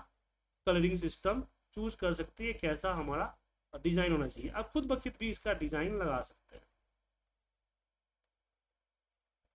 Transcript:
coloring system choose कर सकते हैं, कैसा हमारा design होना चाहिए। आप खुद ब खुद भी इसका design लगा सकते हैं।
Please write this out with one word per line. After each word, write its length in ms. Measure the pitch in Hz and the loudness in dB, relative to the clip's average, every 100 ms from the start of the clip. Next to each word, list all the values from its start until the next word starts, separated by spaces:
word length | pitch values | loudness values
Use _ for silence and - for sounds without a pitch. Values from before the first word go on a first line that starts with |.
| - _ _ _ _ _ - | -6 _ _ _ _ _ 2
coloring 300 | 175 175 185 | 4 4 2
system 440 | 170 - 190 240 - _ _ | -2 -2 0 0 -4 _ _
choose 200 | 208 220 | -6 -6
कर 180 | - 180 | -2 0
सकते 320 | 165 156 - | 0 -4 -6
हैं, 140 | 226 226 | -6 -2
कैसा 340 | 208 202 190 | -2 0 0
हमारा 420 | 175 147 147 214 - _ _ _ | 0 0 -2 -2 -6 _ _ _
design 380 | - 175 175 180 | -2 2 4 4
होना 160 | 156 131 | 4 2
चाहिए। 220 | - - | -4 -6
आप 200 | 208 220 | -6 -2
खुद 140 | 302 269 | 0 2
ब 120 | 254 | 0
खुद 160 | 254 - | -2 -4
भी 100 | 226 | -4
इसका 220 | 202 214 | -2 0
design 420 | 196 151 151 175 208 | 0 0 0 0 0
लगा 240 | 170 127 | 0 -2
सकते 340 | 120 - _ - | -4 -12 _ -20
हैं। 80 | - _ _ _ _ _ _ _ _ _ _ _ _ _ _ _ _ _ _ _ _ _ _ _ _ _ _ _ _ | -20 _ _ _ _ _ _ _ _ _ _ _ _ _ _ _ _ _ _ _ _ _ _ _ _ _ _ _ _